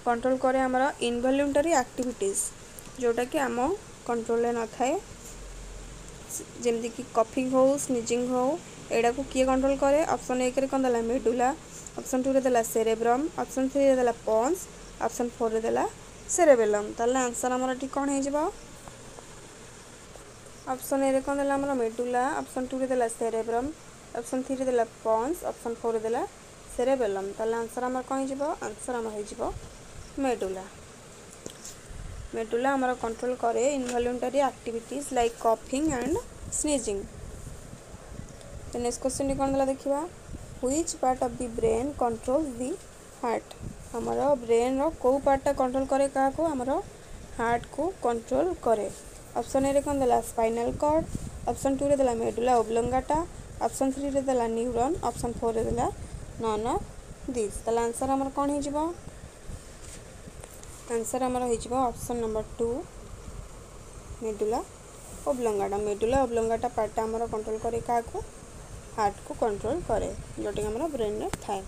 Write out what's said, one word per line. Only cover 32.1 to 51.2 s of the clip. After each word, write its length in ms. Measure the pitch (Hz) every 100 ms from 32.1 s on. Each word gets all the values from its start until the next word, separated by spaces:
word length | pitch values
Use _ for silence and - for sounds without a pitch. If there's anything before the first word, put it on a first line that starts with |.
| - -
ମେଡୁଲା 380 | 226 220 233 262
ଆମର 220 | 277 254
କଣ୍ଟ୍ରୋଲ 400 | 247 233 220 247
କରେ 400 | 247 233 226 262
ଇନଭଲ୍ୟୁଣ୍ଟାରୀ 640 | 285 247 240 240 247 247 262
ଆକ୍ଟିଭିଟିଜ୍ 720 | 269 - - 226 226 262 285
ଲାଇକ୍ 260 | 254 233 233
କଫିଂ 520 | 233 220 - 262 320
ଆଣ୍ଡ 240 | 254 240 392 494 - -
ସ୍ନିଜିଂ। 480 | - 302 285 - 196 202 - - - - - - - - - - - - - - - -
ତ 40 | 240
ନେକ୍ସଟ 240 | 240 240
କ୍ୱେଶ୍ଚନଟି 340 | 262 - 277
କ'ଣ 180 | 269 277
ଦେଲା 120 | 269
ଦେଖିବା। 440 | 269 269 277 277 349 - - - - -
"Which 240 | 254 294 330
part 320 | - 262 254
of 100 | 254 240
the 100 | 247 233
brain 260 | 226 226 277 285
controls 460 | 247 226 - 269 302 233
the 80 | 254 370 - - - -
heart?" 500 | 240 - - - - - -
ଆମର 400 | 233 226 233 262
ବ୍ରେନ୍ର 560 | 285 233 233 247 269 302
କେଉଁ 300 | 320 247 277
ପାର୍ଟଟା 320 | 277 269 285
କଣ୍ଟ୍ରୋଲ 340 | 277 262 262 269
କରେ 220 | 269 277
କାହାକୁ? 340 | 269 269 269
ଆମର 400 | 320 277 247 311 - - - - - -
ହାର୍ଟକୁ 540 | 233 233 - - 330 381
କଣ୍ଟ୍ରୋଲ 520 | 240 233 226 262 349 349
କରେ। 280 | 240 220 202 - - - - -
ଅପସନ୍ 300 | - 269 269
ଏରେ 140 | 277
କ'ଣ 180 | 285 277
ଦେଲା? 220 | 247 233
ସ୍ପାଇନାଲ୍ 520 | 233 - 226 233 240
କର୍ଡ। 320 | 262 294 311 311 -